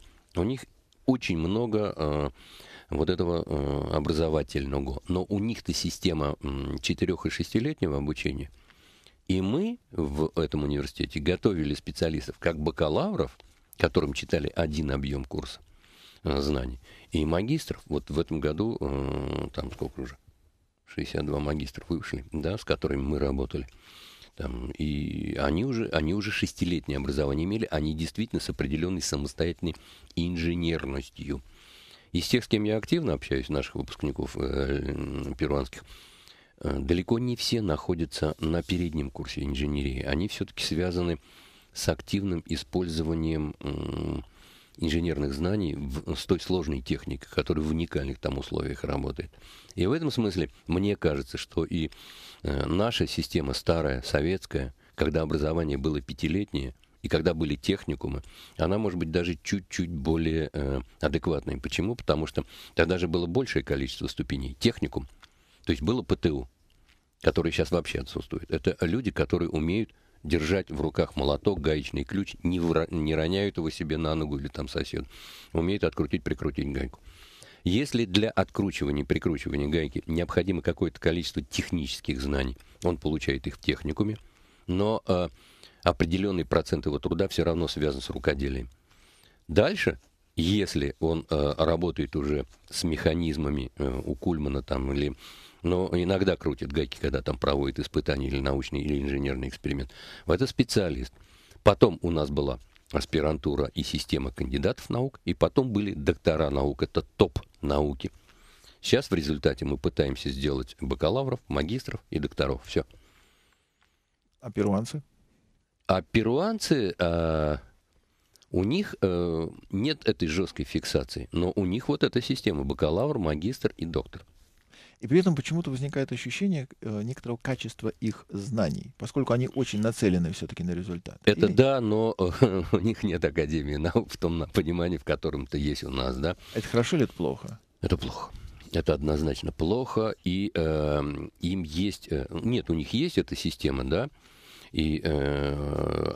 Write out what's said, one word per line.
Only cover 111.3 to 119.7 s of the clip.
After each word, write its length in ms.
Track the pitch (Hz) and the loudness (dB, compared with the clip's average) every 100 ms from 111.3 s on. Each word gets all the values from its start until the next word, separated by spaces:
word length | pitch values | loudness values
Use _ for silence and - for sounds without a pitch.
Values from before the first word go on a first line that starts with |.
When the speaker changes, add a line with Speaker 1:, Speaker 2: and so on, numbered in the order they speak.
| 127 - | -4 -2
Speaker 1:
магистров 540 | 71 76 123 - - - | -2 -2 -4 -6 -10 -6
и 100 | 78 | -4
докторов. 420 | 69 - 69 65 - | -2 0 0 0 -2
Все. 180 | - - - - _ _ _ _ _ _ _ _ _ _ _ _ _ | -2 -2 -6 -20 _ _ _ _ _ _ _ _ _ _ _ _ _
Speaker 2:
А 100 | 120 | -6
перуанцы? 500 | 107 101 98 117 151 - _ _ _ _ _ _ _ - | 0 4 4 0 -6 -10 _ _ _ _ _ _ _ -6
Speaker 1:
А 140 | 92 | -4
перуанцы, 920 | - 117 110 131 202 220 - 151 98 - | -2 0 0 0 -2 -4 -2 0 0 0
э, 600 | 87 85 82 80 78 73 - _ _ _ _ _ _ _ _ | 0 0 0 0 0 -2 -8 _ _ _ _ _ _ _ _
у 120 | - 98 | -2 0
них, 300 | 170 202 - | 0 -2 0
э, 480 | 98 87 87 80 82 - - | 0 2 0 -2 -4 -8 -6